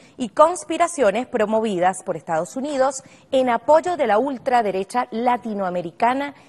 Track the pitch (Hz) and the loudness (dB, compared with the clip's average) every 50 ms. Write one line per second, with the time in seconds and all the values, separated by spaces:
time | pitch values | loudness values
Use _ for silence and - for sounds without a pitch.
0 | - - _ - 254 202 - - 302 330 359 349 - - 320 320 339 330 - 294 | -20 -20 _ -10 -10 -4 4 4 4 4 4 -2 -6 -6 -2 -2 -2 -2 0 2
1 | 247 196 190 240 254 - - 226 214 202 220 220 220 226 196 170 175 185 185 - | 2 2 2 0 -4 -4 -2 -2 0 0 0 0 0 0 0 0 0 0 0 -2
2 | - 196 170 151 - - 165 160 180 - - 269 247 302 294 262 262 277 277 - | -6 -8 -8 -8 -6 -4 -4 -4 -4 -4 -8 -8 -6 -4 -2 0 0 0 0 -6
3 | - - - - _ _ - 262 254 247 233 233 - - 302 320 - 359 349 294 | -14 -18 -20 -20 _ _ 0 0 2 2 0 0 4 4 4 4 4 0 -2 0
4 | 277 220 202 220 262 294 269 220 - 269 247 240 220 196 180 190 196 - - 247 | 2 2 2 2 2 0 -4 -6 -2 0 0 2 2 0 -2 -2 -6 -4 -4 -4
5 | 254 - 226 220 196 233 247 240 240 226 208 202 196 180 175 180 165 165 - - | -4 -4 -6 -2 0 0 0 0 -2 -6 -6 -4 -4 -4 -4 -4 -6 -8 -4 0
6 | 226 240 254 277 285 285 277 - - | 0 0 0 -2 -4 -8 -10 -16 -20